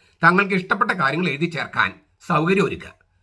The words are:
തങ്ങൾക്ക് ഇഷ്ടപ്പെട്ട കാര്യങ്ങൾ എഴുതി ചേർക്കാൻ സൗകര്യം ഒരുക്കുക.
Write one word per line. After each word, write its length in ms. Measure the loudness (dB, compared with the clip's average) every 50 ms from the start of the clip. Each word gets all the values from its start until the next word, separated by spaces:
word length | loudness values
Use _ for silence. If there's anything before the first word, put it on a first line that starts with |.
| _ _ _ _ 4
തങ്ങൾക്ക് 300 | 4 4 4 2 0 -2
ഇഷ്ടപ്പെട്ട 380 | -2 -2 -2 -2 0 0 -2
കാര്യങ്ങൾ 380 | 0 0 0 0 0 0 -2 -2
എഴുതി 160 | -2 -2 -4
ചേർക്കാൻ 540 | -4 -2 -6 -8 -4 -2 -2 -2 -2 -4 -10 _ _ _ _ -6
സൗകര്യം 380 | -2 0 0 2 2 2 2 0
ഒരുക്കുക. 280 | 0 -4 -8 -12 -16 -20 _ _ _ _ _